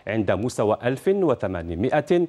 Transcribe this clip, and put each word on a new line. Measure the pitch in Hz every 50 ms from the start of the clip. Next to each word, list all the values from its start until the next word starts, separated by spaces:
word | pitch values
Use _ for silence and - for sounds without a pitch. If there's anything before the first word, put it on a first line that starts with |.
| -
عند | 95 107 113 101 101
مستوى | 98 92 110 127 - - 113 104 107 -
ألف | 117 123 135 131 - 190
وثمانمائة | 196 202 185 151 120 - 107 101 92 85 82 85 82 85 110 131 151 151 143 - 180 175 175